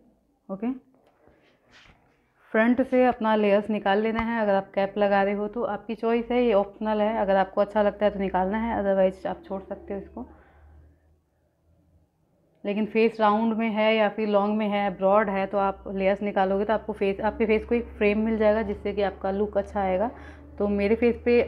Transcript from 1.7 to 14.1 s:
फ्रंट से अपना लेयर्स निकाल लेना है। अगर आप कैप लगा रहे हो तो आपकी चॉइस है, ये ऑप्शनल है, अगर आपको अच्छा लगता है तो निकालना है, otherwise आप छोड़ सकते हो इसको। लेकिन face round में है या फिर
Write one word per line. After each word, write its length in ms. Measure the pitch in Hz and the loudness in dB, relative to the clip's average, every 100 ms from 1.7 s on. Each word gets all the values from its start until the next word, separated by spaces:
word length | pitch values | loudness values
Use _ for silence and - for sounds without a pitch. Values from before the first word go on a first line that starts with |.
| - - _ _ _ _ _ _ | -20 -20 _ _ _ _ _ _
फ्रंट 300 | 220 233 247 | 2 2 2
से 220 | 262 254 254 | 2 2 2
अपना 300 | 240 220 214 | 2 0 2
लेयर्स 340 | 208 202 208 | 4 2 2
निकाल 300 | 208 202 196 | -2 0 0
लेना 200 | 220 226 | 0 -2
है। 200 | 226 233 | -2 -2
अगर 120 | 208 | 2
आप 180 | 196 196 196 | 0 0 -2
कैप 180 | 190 208 | -2 0
लगा 240 | 202 196 | 2 2
रहे 100 | 196 | 2
हो 140 | 202 208 | -2 -4
तो 160 | 233 202 | -4 -6
आपकी 300 | 208 208 220 | -6 -8 -6
चॉइस 360 | 226 233 233 | -2 -2 0
है, 120 | 247 | 0
ये 100 | 240 | 4
ऑप्शनल 480 | 196 202 - 214 214 | 2 0 -4 -2 0
है, 160 | 208 220 | 0 0
अगर 180 | 196 196 | 2 2
आपको 260 | 190 208 | 2 0
अच्छा 200 | 196 214 | 0 2
लगता 240 | 202 202 208 | 0 2 -2
है 60 | |
तो 80 | 196 | 0
निकालना 380 | 190 185 190 220 | -2 0 0 -2
है, 200 | 233 214 | -2 -2
otherwise 480 | 202 190 190 190 185 | 0 2 2 0 -8
आप 160 | 185 - | -8 -10
छोड़ 160 | 190 | -12
सकते 300 | 190 196 - | -10 -14 -10
हो 60 | 196 | -12
इसको। 260 | - - 254 - _ _ - - - _ _ _ _ _ _ _ _ _ _ _ _ _ _ _ _ _ | -12 -16 -18 -20 _ _ -20 -20 -20 _ _ _ _ _ _ _ _ _ _ _ _ _ _ _ _ _
लेकिन 220 | 202 208 214 | -6 -4 -2
face 340 | 220 226 226 | 2 2 4
round 340 | 214 208 226 | 2 4 0
में 160 | 220 226 | 0 -2
है 220 | 214 220 220 | 0 2 4
या 120 | |
फिर 180 | 202 | 2